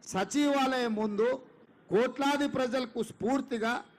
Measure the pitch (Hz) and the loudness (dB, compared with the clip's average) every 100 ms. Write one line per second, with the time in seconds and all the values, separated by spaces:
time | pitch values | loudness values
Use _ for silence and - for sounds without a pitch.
0 | - 185 196 277 285 277 262 262 240 214 | -4 -4 0 2 2 4 2 0 0 0
1 | 214 208 226 262 - - - - _ 190 | -2 2 0 0 -6 -20 -20 -20 _ 2
2 | 254 - 277 285 285 269 254 254 247 240 | 2 2 0 2 0 0 0 -2 -4 -6
3 | 220 - 208 269 269 233 220 240 - | -8 -4 -2 -2 -2 -4 -2 -4 -8